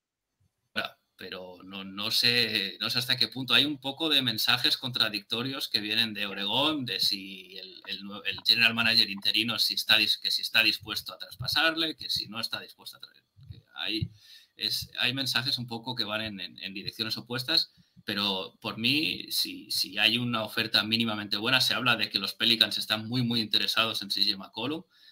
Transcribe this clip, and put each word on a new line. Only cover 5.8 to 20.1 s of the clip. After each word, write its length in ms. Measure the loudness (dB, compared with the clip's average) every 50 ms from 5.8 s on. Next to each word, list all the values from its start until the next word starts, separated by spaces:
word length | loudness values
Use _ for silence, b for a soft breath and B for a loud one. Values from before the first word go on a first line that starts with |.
vienen 320 | -2 0 0 2 0 0 0
de 140 | -4 -6
Oregón, 580 | -4 -4 -4 -2 0 2 2 2 2 2 0 -2
de 160 | -4 -2 0
si 560 | 0 0 0 -2 -6 -10 -12 -14 -16 -16 -16
el, 260 | -16 -16 -16 -18 -16 -12
el 160 | -10 -10 -10 -8
nue-, 180 | -10 -10 -8 -4
el 120 | -6 -6 -2 2
general 280 | 2 4 6 6 6 6
manager 340 | 6 4 4 6 6 4 4
interino, 500 | 2 -2 -2 0 2 2 2 2 2 2
si 140 | 2 2 2
está 260 | 0 4 4 6 6
dis-, 220 | 6 4 2 0
que 100 | 0 -2
si 120 | -2 0 0
está 200 | 2 4 4 6
dispuesto 520 | 4 4 0 -2 -6 -6 -6 -6 -10 -12
a 40 | -14
traspasarle, 800 | -16 -16 -14 -10 -6 -2 0 2 2 2 2 0 -2 -4 -4
que 140 | -8 -8 -4
si 180 | -4 -4 -4 -6
no 100 | -8 -6
está 220 | -6 -6 -6 -8
dispuesto 380 | -12 -12 -18 -18 -18 -18 -18 -18
a 20 |
tra-, 220 | -20 -20 _ _ _ _ _ -20 -18 -18
que 120 | -18 -18 -18 _ -10
hay, 340 | -6 -4 -2 -2 -2 -2 -4 b b b b b b b b b -6
es, 320 | -4 -2 -2 -4 -6 -6 -6 -2
hay 160 | -2 -2 0
mensajes 420 | -2 -2 0 0 0 0 0 -2
un 100 | -4 -4
poco 280 | -4 -6 -6 -6 -6 -6
que 100 | -6 -4
van 160 | -4 -2 -4
en, 180 | -4 -4 -6 -8
en, 200 | -10 -12 -12 -12
en 160 | -12 -10 -10
direcciones 420 | -10 -10 -8 -6 -6 -4 -4 -4
opuestas, 560 | -8 -8 -6 -6 -4 -2 0 0 0 0 0 b b b b b b -6
pero 540 | -4 -2 0 0 0 0 -2 -4 -8 -10 _
por 160 | -8 -6 -4
mí, 560 | 0 2 2 4 4 2 0 -2 -4 -6 -4 -2
si, 380 | -2 -2 -2 -4 -10 -8 -6
si 260 | -4 -2 -2 -2 0
hay 220 | 2 4 4